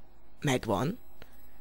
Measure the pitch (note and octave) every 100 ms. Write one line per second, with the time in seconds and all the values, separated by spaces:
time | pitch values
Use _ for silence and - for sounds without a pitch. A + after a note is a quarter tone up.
0 | - - - - D3 B2+ A#2 G2 C#3 A#3+
1 | - - - - - -